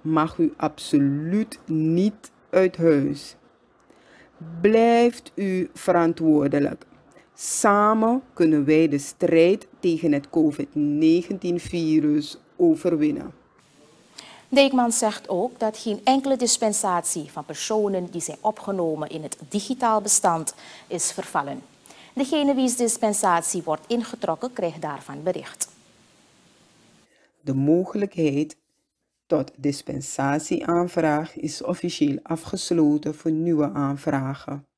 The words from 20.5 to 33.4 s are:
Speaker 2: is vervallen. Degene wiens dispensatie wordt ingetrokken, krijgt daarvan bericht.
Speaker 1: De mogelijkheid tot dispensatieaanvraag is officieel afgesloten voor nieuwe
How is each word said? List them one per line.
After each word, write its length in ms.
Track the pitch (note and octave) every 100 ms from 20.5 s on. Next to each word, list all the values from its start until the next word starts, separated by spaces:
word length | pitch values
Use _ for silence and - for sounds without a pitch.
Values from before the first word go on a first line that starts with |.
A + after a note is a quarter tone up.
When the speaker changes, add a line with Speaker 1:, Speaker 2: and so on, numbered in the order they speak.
| - - - -
Speaker 2:
is 240 | E3+ -
vervallen. 500 | - - D#3+ C#3 C3+ - _ - - -
Degene 420 | - C4+ D#4 C#4+ C4+
wiens 200 | C4 A#3+
dispensatie 880 | A#3 - G#3+ G#3 G3 E3+ E3+ F#3
wordt 240 | D#3+ D3+ -
ingetrokken, 680 | A#3 A3+ - F#3+ D#3+ B3+
krijgt 280 | B3 F3 D#3+
daarvan 420 | D3+ C#3 - C#3+
bericht. 460 | E3 F3 - - - _ _ _ _ _ _ _ _ _ _ _ _ _ _ _ _ _
Speaker 1:
De 120 | C3+
mogelijkheid 1040 | C3+ C#3 E3+ F#3 G#3 G3+ - D#3 C#3 D3+ - _ _ _ _ _ _ _
tot 260 | G#2+ C3 -
dispensatieaanvraag 1800 | C#3 C#3 - - C#3 - C#3 D3 D3+ - - E3+ F3 F3 D#3+ D3 D#3+ -
is 280 | D3+ -
officieel 560 | - F3 F3 - D3 C#3
afgesloten 920 | - D#3+ - F#3+ - E3+ D3 D3 D3+ D3+
voor 160 | E3
nieuwe 400 | D#3